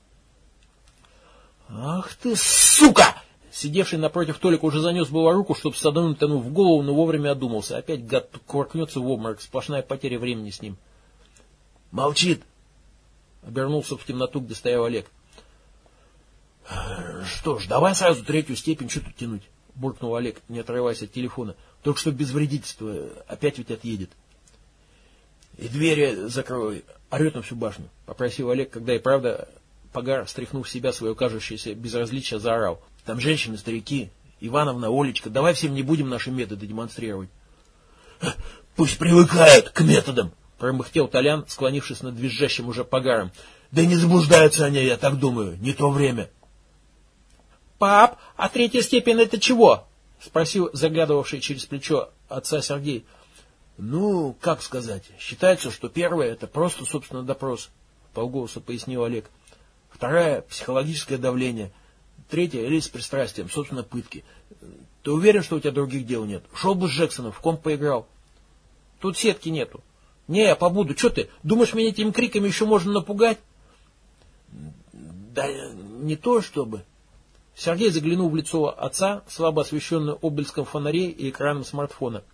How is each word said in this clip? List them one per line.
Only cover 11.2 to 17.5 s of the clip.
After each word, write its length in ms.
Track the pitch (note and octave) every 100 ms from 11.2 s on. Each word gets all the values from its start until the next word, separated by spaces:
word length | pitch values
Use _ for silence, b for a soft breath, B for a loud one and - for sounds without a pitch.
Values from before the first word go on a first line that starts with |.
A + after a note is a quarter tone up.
| b b b _ _ _ -
"Молчит!" — 540 | - C#3+ D3 F3+ D#3 - _ _ _ _ _ _ _ _ _ -
обернулся 480 | B2 C3+ D3+ - C3+
в 80 |
темноту, 380 | - B2+ B2+ C#3+
где 140 | B2 A2
стоял 280 | B2 A#2+
Олег. 260 | A#2 A2+ - _ _ b b b b _ _ _ _ _ _ _ _ _ - F#2+ G2 F2+ F2 E2
"Что 340 | F#2 - D#3